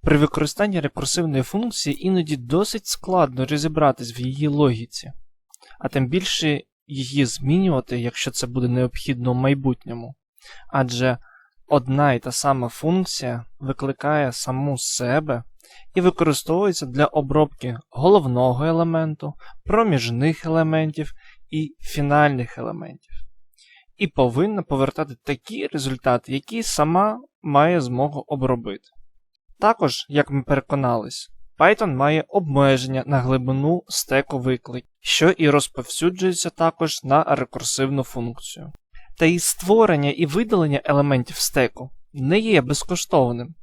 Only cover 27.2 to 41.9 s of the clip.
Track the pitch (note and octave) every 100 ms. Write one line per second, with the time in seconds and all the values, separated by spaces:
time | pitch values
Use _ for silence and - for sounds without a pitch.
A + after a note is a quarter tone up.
27.2 | C#4 _ D#3 C#3+ D#3 F3 B2+ B2 D3 D3
28.2 | - C#3+ B2+ B2 A2+ G2 _ - - _
29.2 | _ _ _ - G#3+ A3+ D3+ - - D3
30.2 | C#3+ C#3 - C#3 - C#3+ B2+ A#2 G#2 -
31.2 | - - - - E3 G#3+ G#3 C3 C#3+ D#3+
32.2 | - G3+ E3 C#3 C#3 C3+ C3 C3 C3 C#3
33.2 | B2 C3 B2+ C3 D3 F3 - - - C3+
34.2 | C3+ C#3 B2+ B2+ - B2 - _ - -
35.2 | D#3+ F#3 D3+ C#3+ - - B2 - E3+ F#3
36.2 | F#3 F3+ E3+ - E3 - D#3+ - C3+ C#3+
37.2 | D3+ C#3 C3 C3 B2 - C3+ C#3 B2+ B2+
38.2 | A#2 A#2 - - - - _ - - -
39.2 | E3 F3 - - F3+ A3 G#3+ D#3 C#3+ C#3+
40.2 | D#3+ D#3+ A3+ G#3+ D#3 C#3 - C#3+ C#3+ C3
41.2 | A#2+ - - - B2 - C3